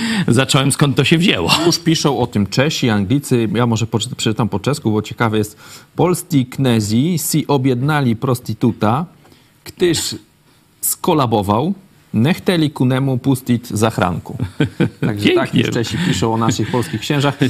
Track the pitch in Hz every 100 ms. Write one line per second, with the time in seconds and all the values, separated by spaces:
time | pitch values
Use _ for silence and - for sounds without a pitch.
0 | 226 220 165 117 135 139 135 - 147 123
1 | 131 165 175 110 82 - 330 - 160 160
2 | 156 117 120 104 98 - 147 - 127 104
3 | 95 143 - 123 113 104 120 113 117 110
4 | 123 - 120 107 107 101 123 143 113 107
5 | 104 - 117 107 104 - - - - -
6 | 165 180 - 139 123 - 135 113 104 117
7 | 160 175 - 156 - 139 135 120 143 151
8 | 127 113 135 120 - 110 123 - 104 131
9 | 170 - - - _ _ - - 180 151
10 | - 110 - _ _ _ _ - - -
11 | - 156 123 110 98 107 165 196 - _
12 | - 107 135 180 - 175 147 - 127 131
13 | 139 127 135 127 - 117 - 104 113 113
14 | 90 - - - 92 - 123 - - -
15 | - 104 104 359 131 - 113 123 117 -
16 | 180 98 113 113 113 107 107 123 - 107
17 | - 147 139 -